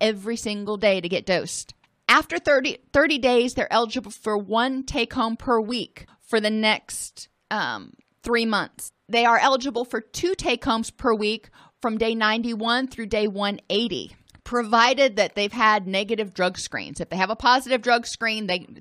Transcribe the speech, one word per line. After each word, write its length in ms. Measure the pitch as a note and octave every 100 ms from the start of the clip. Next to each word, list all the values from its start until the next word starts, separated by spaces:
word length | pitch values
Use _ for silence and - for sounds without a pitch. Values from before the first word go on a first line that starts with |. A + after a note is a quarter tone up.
every 340 | A3 G3+ G3+ A#3
single 420 | A3 G#3 G3+ G#3
day 220 | G#3 F#3+
to 100 | E3+
get 180 | F3 -
dosed. 480 | F3 - - - - _ _ -
After 320 | C4 - E4+
thirty, 400 | - C#4 C#4+ - _
thirty 280 | - D4+ C#4+
days, 340 | B3 B3 B3
they're 180 | - -
eligible 380 | A3 A3+ B3+ G3+
for 260 | - A3 G#3
one 480 | G3 A3+ B3+ C4
take-home 540 | C4 C4+ A#3 C4 A3+ A#3
per 240 | C4+ A#3
week 460 | G#3+ B3 - - - _
for 180 | - A3+
the 100 | G#3+
next, 800 | A3 A3 G#3 - - - - - _ -
um, 420 | G#3+ C#3 G#2+ D#2 _ _ _
three 240 | - A#3 A3+
months. 460 | G3+ D#3+ - - _ -
They 180 | A#3 A#3
are 120 | A#3
eligible 480 | C4+ C4+ C4+ A#3 B3
for 160 | A3
two 320 | - - F4 G4
take-homes 560 | E4+ A#3+ C#4 A3+ A3+
per 240 | - A#3+ A3
week 340 | G#3+ A3 _ _ - _
from 160 | A#3+ A3
day 180 | A3+ A3+
ninety-one 720 | G#3+ A3+ A#3 A3 A3+ A#3+ C4
through 180 | - G#3+
day 220 | G#3+ G#3+
one 320 | G3 G3+ G3+ -
eighty, 460 | G3 A#3 B2 D#2+ - _ -
provided 760 | - A#3+ A3 A3+ A#3+ C4 C4+ G#3
that 180 | F3+ G3+
they've 180 | G3+
had 340 | A#3 A3 G#3+ F#3
negative 460 | F#3+ G#3 A3 G3+
drug 240 | - F3+ F3+
screens. 420 | - A#2 D#2 -
If 100 | E3
they 80 | F3+
have 120 | F#3+
a 60 | A3
positive 460 | B3 C4 B3 B3+
drug 260 | A#3+ A#3+ A#3
screen, 400 | - A3+ A3 G3+
they, 180 | F3+ - -